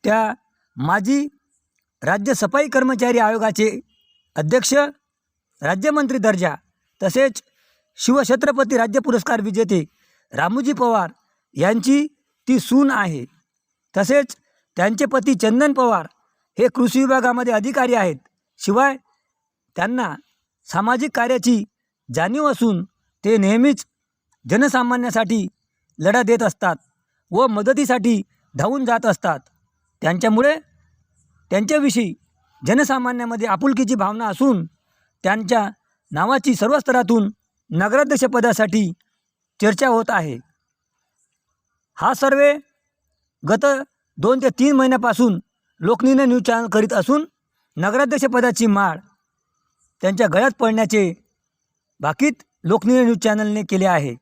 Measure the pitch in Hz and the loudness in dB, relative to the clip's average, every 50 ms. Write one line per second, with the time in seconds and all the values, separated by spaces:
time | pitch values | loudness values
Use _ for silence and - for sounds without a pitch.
0 | - 208 214 226 220 214 226 _ _ _ _ _ _ _ _ 113 131 156 180 208 | 0 0 0 0 0 -4 -6 _ _ _ _ _ _ _ _ -6 -2 -2 -2 -2
1 | 190 233 277 285 294 285 _ _ _ _ _ _ _ _ _ _ _ _ _ _ | 0 0 -2 -2 -2 -6 _ _ _ _ _ _ _ _ _ _ _ _ _ _
2 | - 139 185 208 202 254 247 - 214 196 - 277 302 277 208 269 254 262 262 202 | -2 -2 -2 -2 -2 -4 -2 -2 -2 -2 0 -2 -2 0 0 0 0 0 0 0
3 | 240 240 240 240 220 214 220 226 214 220 - - 214 220 196 233 - _ _ _ | 0 0 2 2 2 0 0 0 -2 -2 0 0 -2 -2 -2 -6 -14 _ _ _
4 | _ _ _ _ _ _ _ - 156 156 233 254 - - 269 285 285 294 285 _ | _ _ _ _ _ _ _ -6 -2 0 0 0 0 2 2 2 0 0 -6 _
5 | _ _ _ _ _ _ _ _ _ _ _ _ 147 147 185 190 196 302 294 302 | _ _ _ _ _ _ _ _ _ _ _ _ -4 -4 -2 0 -2 0 0 0
6 | 285 226 233 254 190 220 208 175 185 165 143 - _ _ _ _ _ _ _ _ | -2 0 -2 0 0 0 0 0 -2 -4 -4 -8 _ _ _ _ _ _ _ _
7 | 196 185 - 254 269 269 208 - _ _ _ _ _ _ _ _ _ _ _ - | -4 -2 0 0 0 0 -2 -6 _ _ _ _ _ _ _ _ _ _ _ -6
8 | - - 254 285 254 - 254 254 277 294 262 269 269 220 269 240 233 226 208 269 | 0 2 2 2 2 2 0 0 2 0 0 0 0 0 0 0 0 0 -2 -2
9 | - 294 240 226 170 - - 220 202 220 185 214 226 190 202 175 147 - _ _ | 0 0 -2 -2 0 -2 -4 -2 -2 -4 -2 -2 0 0 0 -2 -2 -6 _ _
10 | _ _ _ _ _ _ - - 156 185 220 262 247 269 294 214 247 240 226 208 | _ _ _ _ _ _ -4 -4 -2 -2 -2 -2 -2 -2 -2 0 0 0 2 0
11 | 180 165 - _ _ _ _ _ _ _ _ 147 160 190 220 233 180 262 277 285 | -2 -4 -10 _ _ _ _ _ _ _ _ -2 0 0 0 0 2 2 2 2
12 | 294 302 _ _ _ _ _ _ _ - 262 233 - - 247 269 285 277 262 214 | 0 -4 _ _ _ _ _ _ _ 0 0 0 0 2 2 2 4 2 0 -2
13 | 202 175 156 135 120 _ _ _ _ _ _ _ _ _ _ _ _ _ - 190 | -2 -4 -4 -8 -10 _ _ _ _ _ _ _ _ _ _ _ _ _ -2 -2
14 | 202 - 269 285 277 - - _ _ _ _ _ _ _ _ - 175 208 220 190 | 0 2 2 2 2 0 -10 _ _ _ _ _ _ _ _ -2 0 0 0 0
15 | 285 208 269 262 - 285 269 170 - 220 220 247 294 294 269 269 254 233 214 175 | -2 0 0 0 2 0 0 2 2 2 2 2 2 2 2 2 2 2 0 0
16 | 156 - _ _ _ _ _ _ _ _ _ - 233 262 _ 262 247 220 - 262 | -4 -8 _ _ _ _ _ _ _ _ _ 0 0 0 _ 0 0 2 2 0
17 | 269 254 262 262 226 247 240 247 254 247 226 214 202 262 - 277 254 247 240 226 | 2 2 2 2 2 0 -2 -2 -2 -2 -2 -2 -2 -2 -2 -2 0 0 0 0
18 | 196 180 151 131 _ _ _ _ _ _ _ _ - 196 202 240 269 277 269 262 | 0 -2 -4 -6 _ _ _ _ _ _ _ _ -4 -2 0 2 2 0 0 -4
19 | _ _ _ _ _ _ _ _ _ _ _ _ _ _ _ - 175 208 247 254 | _ _ _ _ _ _ _ _ _ _ _ _ _ _ _ -6 -6 -4 -4 -4
20 | 233 170 147 - _ _ _ _ _ _ _ _ _ - - 185 202 226 254 240 | -6 -6 -8 -12 _ _ _ _ _ _ _ _ _ -6 -4 -2 0 0 0 0
21 | 269 285 - 247 240 240 262 240 170 240 240 214 202 _ _ _ _ _ _ _ | -2 -4 -2 -4 -2 0 -2 0 2 0 0 0 -2 _ _ _ _ _ _ _
22 | _ - 120 160 165 190 233 294 302 294 262 - 240 226 202 170 180 - _ _ | _ -8 -4 -4 -4 -2 -2 -2 -2 -2 -2 0 0 0 0 -2 -6 -10 _ _
23 | _ _ _ _ - 202 226 214 196 190 214 233 254 294 277 - - _ _ _ | _ _ _ _ -2 0 2 2 2 2 2 4 4 2 2 0 -6 _ _ _
24 | _ _ _ _ _ _ _ _ _ 117 175 226 277 285 - 254 247 240 247 247 | _ _ _ _ _ _ _ _ _ -2 0 2 2 2 2 0 0 0 -2 -2
25 | 240 247 175 226 226 180 233 220 185 - _ _ _ _ _ _ _ _ _ - | -2 -2 -2 -2 -2 0 -2 -2 -2 -6 _ _ _ _ _ _ _ _ _ -2
26 | 156 185 208 247 240 196 233 233 233 196 - _ 214 185 160 - _ _ _ _ | 0 2 2 2 2 2 2 2 2 -2 -2 _ -4 -4 -4 -4 _ _ _ _
27 | _ _ _ _ _ _ 175 208 262 254 214 202 208 240 269 277 285 - 247 247 | _ _ _ _ _ _ 0 0 0 0 0 0 0 0 0 0 2 0 0 0
28 | 190 240 226 202 196 _ _ _ _ _ - - 151 208 262 277 262 240 233 226 | 2 0 0 0 -2 _ _ _ _ _ -6 -4 -2 -2 -2 -2 -2 0 -2 0
29 | 240 220 180 - - 185 156 135 _ _ _ _ _ _ _ _ _ _ _ _ | 0 -2 -2 0 -2 -4 -4 -4 _ _ _ _ _ _ _ _ _ _ _ _
30 | - - 175 180 196 220 214 220 262 285 311 320 _ _ _ _ _ _ _ _ | -2 -2 -2 0 0 2 2 4 2 2 0 -2 _ _ _ _ _ _ _ _
31 | _ _ _ _ _ _ _ _ _ _ 175 196 214 196 302 302 285 277 - 240 | _ _ _ _ _ _ _ _ _ _ -2 -2 0 0 0 0 2 2 0 0
32 | 226 180 - _ _ _ _ _ _ _ _ _ - 139 220 269 294 - 269 254 | -2 -2 -6 _ _ _ _ _ _ _ _ _ -2 0 2 2 2 0 -2 -2
33 | 247 247 247 240 240 233 233 214 226 226 190 - 220 277 262 208 262 202 254 214 | -2 -4 -4 -6 -6 -6 -6 -6 -2 -2 -2 0 0 0 0 0 0 -2 0 -2
34 | 196 196 214 226 233 214 185 - 262 277 233 180 160 160 _ _ _ _ _ _ | -2 -4 -4 -4 -6 -6 -2 0 2 2 2 0 -4 -8 _ _ _ _ _ _
35 | _ _ _ _ - 185 202 220 214 180 247 226 208 202 - _ _ _ _ _ | _ _ _ _ -2 -2 -2 -2 -2 0 0 0 0 -2 -8 _ _ _ _ _
36 | _ _ - 147 175 220 269 269 - 285 240 160 202 226 285 285 - - 247 247 | _ _ -4 -4 0 0 0 0 2 0 0 0 2 0 0 0 0 0 0 0
37 | 233 180 233 226 202 202 214 _ _ _ _ _ _ _ - 165 190 214 226 269 | 2 2 2 2 0 -2 -6 _ _ _ _ _ _ _ -2 -2 0 2 2 2
38 | 294 285 294 - 262 254 262 240 220 240 214 - 214 196 185 220 202 170 165 _ | 2 2 0 0 0 0 0 2 2 2 2 0 0 0 0 0 0 -2 -4 _
39 | _ _ _ _ _ _ _ _ _ _ _ _ 202 214 214 - 269 262 233 226 | _ _ _ _ _ _ _ _ _ _ _ _ 0 0 2 2 0 2 2 0
40 | 220 - 233 190 160 151 123 120 - _ _ _ _ _ _ _ _ _ _ _ | 0 0 -2 -2 -2 -4 -8 -12 -14 _ _ _ _ _ _ _ _ _ _ _
41 | _ _ _ _ _ _ _ _ _ _ _ _ _ _ _ _ _ _ _ - | _ _ _ _ _ _ _ _ _ _ _ _ _ _ _ _ _ _ _ -4
42 | 156 220 254 - 269 269 269 277 285 285 285 302 _ _ _ _ _ _ _ _ | -2 -2 -2 0 0 0 2 4 4 2 2 0 _ _ _ _ _ _ _ _
43 | _ _ _ _ _ _ _ _ - 147 208 226 - 277 277 269 285 _ _ _ | _ _ _ _ _ _ _ _ -2 -2 0 2 2 0 0 0 -4 _ _ _
44 | _ _ _ - 143 220 262 262 262 254 - - 254 285 285 262 262 262 254 233 | _ _ _ -2 0 0 0 2 0 -2 0 2 2 2 4 4 4 2 2 2
45 | 240 240 202 - 254 233 185 170 - _ _ _ _ _ _ _ 165 190 240 240 | 0 -2 0 2 2 2 2 -2 -6 _ _ _ _ _ _ _ -2 -2 0 2
46 | 240 262 269 262 277 247 240 247 185 - 233 226 233 208 180 214 214 190 240 208 | 2 2 4 4 4 2 2 2 0 0 0 0 -2 0 0 0 0 2 0 -2
47 | 180 - 277 302 320 - _ _ _ _ _ _ _ _ _ - 170 202 208 254 | 0 0 0 0 -2 -6 _ _ _ _ _ _ _ _ _ -4 -4 -2 0 0
48 | 285 240 294 277 269 254 247 247 240 247 208 - 233 220 202 196 202 180 156 180 | 0 0 0 -2 -2 0 0 2 0 0 0 0 0 2 2 2 0 -2 -4 -8
49 | _ _ _ _ _ _ _ _ _ _ _ _ _ _ _ _ _ _ _ _ | _ _ _ _ _ _ _ _ _ _ _ _ _ _ _ _ _ _ _ _
50 | - 185 196 180 233 190 156 190 240 269 - _ 240 226 220 220 220 175 220 214 | -4 -4 0 0 0 2 2 2 2 2 0 _ -2 0 0 0 0 0 2 0
51 | 196 175 170 _ _ _ _ _ _ _ _ _ _ _ _ _ _ _ _ _ | 0 0 -4 _ _ _ _ _ _ _ _ _ _ _ _ _ _ _ _ _
52 | - 147 156 - 262 302 240 _ - _ _ _ - 165 202 226 - 226 254 254 | -6 -6 -2 0 0 0 0 _ -18 _ _ _ -2 -2 -2 0 2 2 2 4
53 | 247 233 233 175 - 220 208 214 214 208 208 214 196 - 196 185 190 190 180 156 | 4 2 0 0 0 0 0 0 -2 -4 -4 -6 -4 -4 -2 0 2 2 2 0
54 | 143 135 117 127 | -2 -4 -10 -12